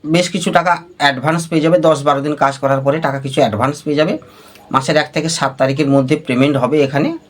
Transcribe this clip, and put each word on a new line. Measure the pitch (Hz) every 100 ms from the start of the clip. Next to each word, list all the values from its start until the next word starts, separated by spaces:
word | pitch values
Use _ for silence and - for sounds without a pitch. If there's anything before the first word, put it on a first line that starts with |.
| 151
বেশ | 170 180
কিছু | 190 185
টাকা | 170 170 170 - -
অ্যাডভান্স | 143 127 143 165 165
পেয়ে | 160
যাবে। | 160 175
দশ | 160 147
বারো | 143 139
দিন | 147
কাজ | 147 139 135
করার | 135 135
পরে | 135 156
টাকা | 160 135
কিছু | 139 139
অ্যাডভান্স | 120 104 131 147
পেয়ে | 151 147
যাবে। | 165 - - - - - -
মাসের | 131 135 151
এক | 143
থেকে | 160 156
সাত | - 135 135
তারিখের | 135 135 139
মধ্যে | 139 131 151
পেমেন্ট | - 123 143 135
হবে | 123 151
এখানে। | 139 139 277 330